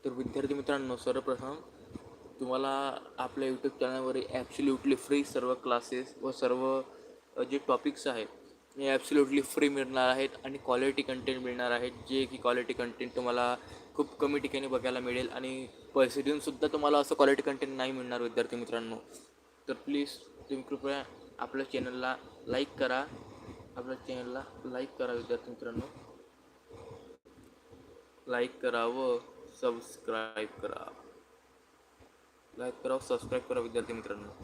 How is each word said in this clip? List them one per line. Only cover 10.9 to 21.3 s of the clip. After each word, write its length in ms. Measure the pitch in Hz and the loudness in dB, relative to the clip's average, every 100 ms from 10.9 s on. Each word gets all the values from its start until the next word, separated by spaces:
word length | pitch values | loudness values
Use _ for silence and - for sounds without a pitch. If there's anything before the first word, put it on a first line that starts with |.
| 139 | 2
कंटेंट 400 | 135 131 127 131 | -2 -2 -2 -2
मिळणार 280 | 127 123 123 | -2 -2 2
आहेत, 220 | 120 123 | 2 0
जे 320 | 123 - 135 | -6 -2 0
की 120 | 127 127 | 0 0
क्वालिटी 360 | 123 123 120 | 2 2 0
कंटेंट 440 | 123 120 113 123 123 | -2 -2 -4 -6 -2
तुम्हाला 400 | 123 120 123 123 - - - | 0 2 2 0 -6 -18 -12
खूप 240 | - 147 - | -2 -2 2
कमी 200 | 143 143 | 2 2
ठिकाणी 280 | 135 135 135 | 0 -4 -2
बघायला 340 | 131 127 127 | 0 0 -2
मिळेल 280 | 123 123 127 | -2 -2 -2
आणि 400 | 131 131 131 127 - - | -4 -6 -6 -10 -14 -2
पैसे 280 | 139 131 139 | 6 6 6
देऊनसुद्धा 440 | 139 147 147 131 151 | 2 0 -2 0 2
तुम्हाला 320 | 156 147 147 | 4 6 6
असं 160 | 143 | 6
क्वालिटी 280 | 156 139 139 | 6 8 8
कंटेंट 340 | 143 139 135 135 | 4 -2 -4 -2
नाही 160 | 131 | -2
मिळणार, 300 | 131 123 123 | -2 -4 -2
विद्यार्थी 340 | 120 117 113 120 | 0 2 0 0
मित्रांनो. 400 | 117 117 113 113 - - - _ _ _ - | -2 -4 -4 -8 -10 -20 -20 _ _ _ -8
तर 60 | |
प्लीज 340 | 127 - 143 143 - - - - | -6 0 0 0 -6 -16 -20 -8
तुम्ही 120 | 135 | -8
कृपया 420 | 131 139 139 139 131 - - | -4 -4 -2 -4 -6 -14 -18